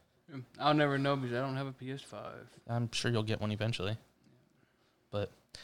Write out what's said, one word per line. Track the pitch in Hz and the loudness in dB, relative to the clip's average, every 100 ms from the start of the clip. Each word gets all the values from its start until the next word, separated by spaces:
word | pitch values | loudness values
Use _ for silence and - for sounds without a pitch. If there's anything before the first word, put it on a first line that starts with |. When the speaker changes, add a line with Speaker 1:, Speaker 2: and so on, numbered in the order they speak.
| _ _ - 139 123 - | _ _ -16 -14 -12 0
Speaker 1:
I'll | 143 | 4
never | 151 147 139 | 6 6 4
know | 139 139 | 2 2
because | 127 120 | 0 -2
I | |
don't | 135 131 | -2 -2
have | 135 | -6
a | |
P | 127 127 | -8 -10
S | 139 | -10
five. | - 104 113 - 123 - - | -10 -12 -12 -14 -18 -16 -4
Speaker 2:
I'm | 117 117 | 0 0
sure | - 123 | 0 2
you'll | 117 | 2
get | 107 110 | 2 0
one | 104 | 0
eventually. | 104 107 110 95 110 - _ _ - _ _ _ _ _ _ - | 0 0 0 -2 -4 -8 _ _ -20 _ _ _ _ _ _ -8
But | 104 101 - _ - | -4 -4 -8 _ -20